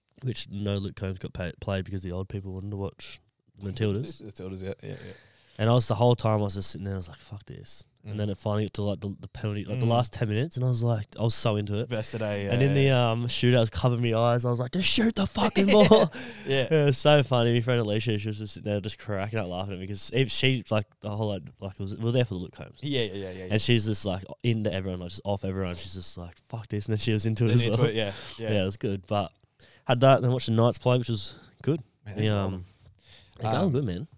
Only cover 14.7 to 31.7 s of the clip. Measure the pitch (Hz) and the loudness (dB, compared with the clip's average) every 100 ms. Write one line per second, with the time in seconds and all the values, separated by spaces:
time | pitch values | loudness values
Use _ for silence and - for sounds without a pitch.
14.7 | 180 190 - 226 220 196 - 196 - 196 | 0 4 4 4 2 -2 0 0 4 6
15.7 | 208 208 214 160 - - - - 135 123 | 8 10 8 6 0 -12 -10 -2 0 2
16.7 | 156 143 131 151 147 135 123 117 120 117 | 4 4 4 6 6 6 2 4 2 2
17.7 | 120 107 104 110 107 107 107 107 - 107 | 0 2 0 0 -2 -2 -6 -8 -8 -4
18.7 | 104 98 - - 98 101 113 90 90 101 | -2 -2 -8 -6 -6 -4 -4 -4 -6 -6
19.7 | 92 95 101 - 123 127 - 135 131 - | -8 -8 -6 -2 0 0 2 0 0 -2
20.7 | 107 104 _ 104 104 107 98 - - 98 | -2 -2 _ -8 -4 -4 -4 -8 -12 -12
21.7 | - 98 101 113 123 123 92 85 - - | -8 -8 -4 -2 0 0 -4 -10 -12 -18
22.7 | - 147 139 110 98 95 92 92 104 - | -12 -6 -2 -2 -4 -10 -10 -2 0 2
23.7 | 117 104 104 104 90 95 - 123 113 104 | 2 0 -2 -2 -4 -6 -6 -2 -2 -2
24.7 | 95 95 90 87 95 101 101 95 95 92 | -4 -4 -6 -8 -8 -6 -4 -4 -4 -6
25.7 | 87 92 95 90 - 87 - _ 117 107 | -6 -10 -10 -10 -10 -14 -18 _ -14 -8
26.7 | 104 104 107 117 107 110 110 117 113 117 | -6 -2 0 2 0 0 2 4 4 4
27.7 | 110 120 110 104 95 - - 113 104 95 | 2 2 2 -2 -4 -12 -8 -2 0 0
28.7 | 98 107 98 - 104 90 - _ _ - | -2 -4 -4 -2 -2 -2 -8 _ _ -20
29.7 | - - 123 135 131 123 127 - 110 117 | -8 -2 4 6 6 4 0 2 4 4
30.7 | 110 127 127 120 110 - - - - - | 2 2 2 0 -4 -6 -12 -20 -8 -4